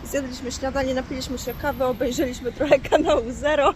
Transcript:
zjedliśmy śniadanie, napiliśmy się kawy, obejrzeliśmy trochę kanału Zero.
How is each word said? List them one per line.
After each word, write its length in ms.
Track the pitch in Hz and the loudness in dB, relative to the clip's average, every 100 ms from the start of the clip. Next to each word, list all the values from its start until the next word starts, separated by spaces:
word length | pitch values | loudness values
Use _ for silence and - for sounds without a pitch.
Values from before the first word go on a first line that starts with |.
| - | -2
zjedliśmy 460 | 277 262 254 247 | -4 -4 -8 -8
śniadanie, 420 | - 269 277 262 | -6 -4 -2 0
napiliśmy 440 | 254 254 269 - 247 | -2 -4 -8 -6 -6
się 140 | - | -6
kawy, 320 | 233 294 - 254 | -4 -4 0 0
obejrzeliśmy 680 | 220 247 247 262 254 247 | 0 -2 0 -2 -2 -6
trochę 280 | - 277 269 | -2 4 4
kanału 520 | - 311 339 294 233 | 4 2 4 2 0
Zero. 420 | 226 285 302 277 | -2 2 4 4